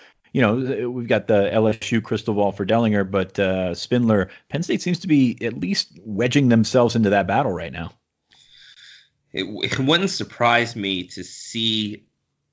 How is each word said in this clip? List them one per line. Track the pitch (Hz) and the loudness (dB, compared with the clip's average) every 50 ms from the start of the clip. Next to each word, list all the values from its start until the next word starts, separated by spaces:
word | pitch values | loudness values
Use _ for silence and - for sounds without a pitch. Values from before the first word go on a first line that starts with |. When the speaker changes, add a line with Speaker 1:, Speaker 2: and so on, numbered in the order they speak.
| - - _ _ _ _ | -20 -20 _ _ _ _
Speaker 1:
you | - 135 | -2 2
know, | 120 104 110 131 131 127 127 101 123 120 | 2 4 2 2 0 -2 -4 -4 -4 -6
we've | 127 123 120 113 | -6 -6 -2 0
got | 120 104 95 - | 0 0 2 2
the | 110 101 98 90 87 | 4 4 4 2 2
L | 113 110 110 | 2 2 2
S | 107 - - - | 2 0 -2 -2
U | 120 113 | -2 -2
crystal | 110 - 113 104 - - 104 | -2 -2 -4 -4 -2 -2 0
ball | 104 101 98 98 | 0 0 0 0
for | - 101 | -2 -2
Dellinger, | 92 110 117 117 110 104 101 98 | 0 2 2 2 2 2 0 0
but, | 92 98 98 92 - - - | 0 0 -2 -2 -2 -2 -2
uh, | 98 95 95 92 92 90 87 | 0 0 0 -2 -2 -4 -4
Spindler, | - - - 123 123 120 113 110 101 90 92 - - _ - | -6 -6 -2 0 2 2 4 4 2 2 -2 -6 -18 _ -10
Penn | - 147 175 | -8 -6 -4
State | - - - | -4 -4 -4
seems | - 175 180 - | -2 -4 -4 -4
to | - 185 | 0 2
be | 151 143 131 120 113 - | 4 4 4 2 0 -2
at | 113 113 113 139 | -6 -6 -6 -6
least | - 180 196 - - - - - 101 | -4 -4 -4 -4 -6 -8 -10 -20 -14
wedging | 113 104 95 117 127 - 147 139 123 | -8 -4 -2 -2 2 2 4 4 6
themselves | 117 113 107 - - 127 120 113 110 | 6 4 4 4 4 4 4 4 2
into | 117 110 98 | 2 2 4
that | 101 101 95 90 | 4 2 2 2
battle | 98 123 143 120 | 0 0 0 0
right | 90 80 85 85 67 | -2 -4 -6 -8 -10
now. | 87 82 80 - _ _ _ _ _ _ _ _ _ _ _ _ - - - - - - - - - _ _ _ _ _ _ - | -10 -12 -12 -14 _ _ _ _ _ _ _ _ _ _ _ _ -20 -20 -20 -20 -20 -20 -20 -20 -20 _ _ _ _ _ _ -8
Speaker 2:
It, | - 95 | -8 -6
it | 92 107 92 - - - - | -6 -6 -6 -6 -6 -4 -2
wouldn't | 131 139 160 170 196 185 | 0 2 2 2 2 0
surprise | - - 104 - - - 120 117 117 120 120 117 117 | -4 -4 -8 -8 -4 0 2 2 4 2 2 0 -4
me | 113 101 98 95 90 - - | -6 -4 -4 -4 -4 -6 -8
to | - 92 90 | -12 -16 -16
see | - - - - - - 117 113 113 110 110 107 101 104 - _ _ _ _ _ _ _ _ _ _ | -16 -16 -18 -16 -10 -8 -4 -2 -2 -2 -2 -2 -4 -6 -12 _ _ _ _ _ _ _ _ _ _